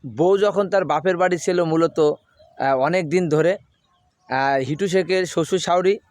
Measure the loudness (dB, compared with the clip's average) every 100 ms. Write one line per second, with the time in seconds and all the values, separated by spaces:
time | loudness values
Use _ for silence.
0 | -14 0 2 4 2 0 0 0 0 0
1 | 0 0 0 0 -2 0 0 2 0 2
2 | 0 0 _ _ -20 -6 -2 0 0 0
3 | 0 -2 0 2 0 -2 _ _ _ _
4 | _ _ _ -2 0 0 -2 -4 -2 -2
5 | 0 -2 -2 -4 -2 -2 0 0 2 -2
6 | _